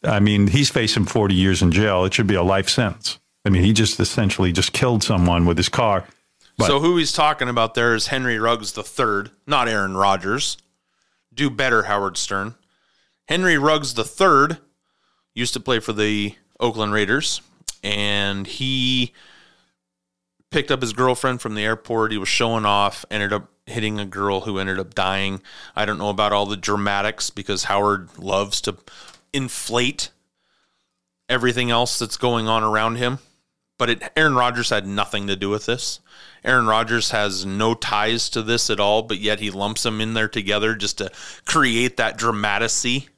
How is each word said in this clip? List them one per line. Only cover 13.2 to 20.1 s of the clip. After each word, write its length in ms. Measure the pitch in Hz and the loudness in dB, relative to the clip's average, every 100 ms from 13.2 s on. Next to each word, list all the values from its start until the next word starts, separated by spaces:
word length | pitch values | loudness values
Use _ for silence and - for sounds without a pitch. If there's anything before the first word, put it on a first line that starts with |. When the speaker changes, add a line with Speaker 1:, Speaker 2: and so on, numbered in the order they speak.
| - | -4
Speaker 2:
Henry 300 | 165 185 160 | 0 2 4
Ruggs 360 | 143 156 139 | 4 2 0
the 100 | 120 | -4
third 540 | 110 - 190 147 147 165 _ _ _ _ _ _ _ | -6 2 4 6 4 0 _ _ _ _ _ _ _
used 180 | - 120 | -6 -4
to 80 | 127 | -4
play 180 | 123 120 | -2 -2
for 140 | 110 | -2
the 420 | 104 107 104 104 - _ _ | -2 0 0 -4 -8 _ _
Oakland 340 | 120 110 107 | -2 -2 -2
Raiders, 500 | 104 101 127 156 - _ _ - - | 0 0 0 -2 -6 _ _ -16 -10
and 600 | 98 104 104 101 101 98 95 | -6 -2 -2 -2 -2 -4 -8
he 680 | - 131 131 127 131 120 _ - - _ _ _ _ _ _ _ | -8 -6 -2 0 0 -2 _ -20 -20 _ _ _ _ _ _ _